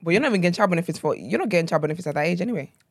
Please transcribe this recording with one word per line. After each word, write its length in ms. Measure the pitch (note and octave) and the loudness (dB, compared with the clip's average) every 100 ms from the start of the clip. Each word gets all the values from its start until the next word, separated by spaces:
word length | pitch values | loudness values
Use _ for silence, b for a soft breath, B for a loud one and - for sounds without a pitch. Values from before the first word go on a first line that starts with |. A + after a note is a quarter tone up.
But 100 | E3 | 0
you're 80 | F#3+ | 2
not 80 | C#4+ | 4
even 120 | G3+ | 2
getting 120 | F3 | 2
child 160 | F3 G3+ | 2 2
benefits 280 | E3+ F3 D#3 | 2 -2 -4
for, 180 | D#3 - | -2 -4
you're 220 | G2+ G#3+ | -2 -2
not 80 | D#4 | 2
getting 180 | F3 E3 | 0 2
child 160 | D#3+ | 0
benefits 240 | D3+ D#3+ D#3+ | 0 -2 -4
at 80 | |
that 120 | D3 D#3 | -2 0
age 140 | F3 | 0
anyway. 300 | G#3 G3+ C#3+ _ _ | -2 -6 -8 _ _